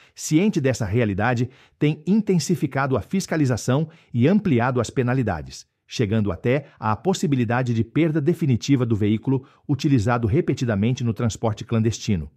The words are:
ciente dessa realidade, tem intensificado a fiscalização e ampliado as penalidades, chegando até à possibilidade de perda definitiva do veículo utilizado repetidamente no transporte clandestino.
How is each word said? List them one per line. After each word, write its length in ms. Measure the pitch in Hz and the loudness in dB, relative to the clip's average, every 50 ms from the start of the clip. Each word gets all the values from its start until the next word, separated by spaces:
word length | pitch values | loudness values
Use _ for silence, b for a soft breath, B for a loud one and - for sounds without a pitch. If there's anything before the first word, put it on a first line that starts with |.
| B B B | B B B
ciente 440 | - - - 156 156 196 220 - 170 | -14 -4 0 2 2 2 2 2 0
dessa 240 | 131 131 120 - 117 | 0 0 -2 -2 -4
realidade, 640 | 85 101 123 117 104 98 92 104 123 127 113 123 120 B B B B B _ | -2 0 0 0 0 0 0 0 0 0 0 -2 -4 B B B B B _
tem 240 | 151 151 156 151 151 175 | 0 0 0 -2 -2 0
intensificado 880 | 196 226 208 - 190 170 - - 180 - - - - 135 135 135 131 | 0 2 2 2 0 0 0 0 -2 -2 -2 -4 -2 -4 -2 0 -2
a 40 | 120 | -2
fiscalização 880 | - - - 190 180 - 180 156 147 127 123 104 - - 123 147 165 160 B B B B - | -2 -2 -4 -4 -4 -2 0 0 2 2 0 0 0 0 0 0 0 -4 B B B B 0
e 140 | 120 117 | 2 2
ampliado 540 | 151 196 214 - 190 135 113 117 131 123 123 | 4 4 2 2 2 2 2 2 2 0 0
as 100 | 113 - | -2 -2
penalidades, 720 | - 135 120 123 123 135 123 104 87 78 69 65 - - - _ _ _ _ | -2 -2 0 0 0 0 0 -2 -2 -4 -8 -12 -16 -18 -20 _ _ _ _
chegando 460 | _ - - 120 95 110 113 104 98 90 | _ -4 -4 -2 0 0 0 0 -2 -4
até 340 | - - 120 127 147 143 - - | -2 -2 0 0 0 -2 -6 -12
à 200 | - 113 110 107 | -6 -4 -2 -2
possibilidade 760 | - - 180 190 185 - 165 139 127 120 107 117 123 135 120 117 | -2 -2 -2 -2 0 0 0 0 0 0 0 0 0 0 0 0
de 120 | 110 113 | -2 -2
perda 360 | - - 143 165 165 151 160 | -2 0 0 0 2 0 0
definitiva 640 | 143 160 170 - 175 139 123 107 - - 143 123 127 | 0 0 0 0 2 2 2 0 2 2 2 2 2
do 120 | 117 113 | 0 0
veículo 500 | 98 107 104 110 107 - - 135 131 B B B B B - | 0 2 2 0 0 0 -2 -2 -2 B B B B B -4
utilizado 580 | 147 135 - 156 139 123 95 120 120 120 117 | -4 -2 2 2 2 4 4 2 0 0 0
repetidamente 800 | 107 104 175 - - 143 - 135 117 110 98 104 117 123 - 123 | 0 0 0 0 0 -2 -2 -2 -2 0 0 0 0 0 0 -2
no 100 | 117 107 | -4 -2
transporte 500 | - 123 113 - - - 113 104 - - | -2 -2 -2 -2 -2 -2 -4 -4 -4 -6
clandestino. 640 | - 117 113 110 113 101 - - - 104 85 76 73 - | -2 -2 0 0 0 -2 -2 -2 -2 -2 -2 -4 -8 -12